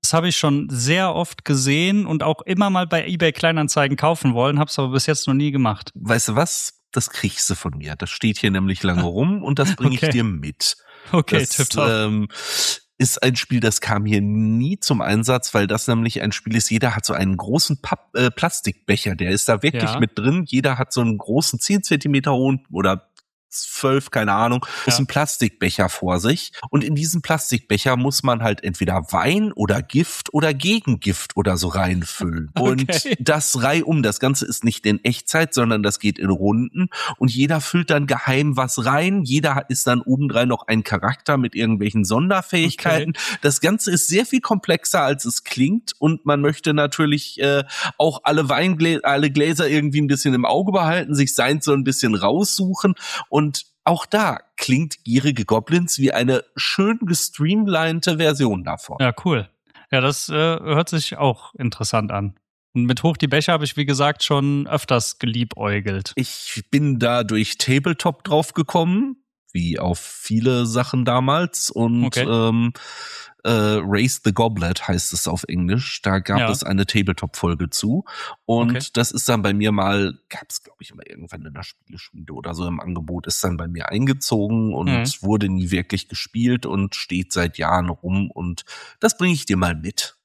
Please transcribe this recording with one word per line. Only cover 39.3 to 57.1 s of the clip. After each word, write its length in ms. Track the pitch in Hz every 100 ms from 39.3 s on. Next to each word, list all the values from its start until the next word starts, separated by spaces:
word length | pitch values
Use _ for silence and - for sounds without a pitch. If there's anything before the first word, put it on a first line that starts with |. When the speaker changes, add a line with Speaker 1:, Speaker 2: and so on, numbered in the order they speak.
| 143 143
Speaker 2:
hat, 160 | 139 -
ist 160 | 127 -
dann 140 | 123
obendrein 480 | 120 135 143 113 123
noch 180 | 113 -
ein 160 | 110
Charakter 540 | - 101 101 135 - 139
mit 180 | 120
irgendwelchen 500 | 98 113 107 104 110
Sonderfähigkeiten. 1080 | 95 113 180 190 - 180 156 - 175 160 156 -
Speaker 1:
Okay. 220 | - 208
Speaker 2:
Das 180 | 147 -
Ganze 320 | 165 214 202
ist 160 | 175 -
sehr 180 | 185 247
viel 140 | 254
komplexer, 600 | - 208 - 165 - 180
als 240 | 139 139 120
es 180 | -
klingt. 480 | - - 139 226 - -
Und 280 | 156 160 147
man 140 | 143
möchte 340 | 143 147 165
natürlich, 640 | 151 147 - 151 147 - -
äh, 220 | 139 139 139 - 151 -
auch 240 | 156 139
alle 240 | 143 151 143
Weinglä-, 540 | 135 185 160 165 160
alle 260 | - 139 147
Gläser 380 | 143 156 151 147
irgendwie 320 | 151 147 147
ein 80 | 143
bisschen 260 | 139 147
im 100 | 127
Auge 280 | 123 143 196
behalten, 420 | 190 160 175 147
sich 220 | 143 135 -
seins 300 | 123 151 151
so 60 |
ein 120 | 139
bisschen 320 | 131 131 117 104
raussuchen. 800 | 101 156 202 - 185 185 202 - - - -
Und 160 | 147 151 - - _
auch 220 | 151 170 -
da 320 | 214 190 - - -
klingt 480 | - 131 160 -
Gierige 400 | - 127 147 117
Goblins 540 | 98 110 - 175 175 -
wie 140 | 135
eine 320 | - 123 127 - -
schön 420 | - - 202 226
gestreamlinete 1160 | 185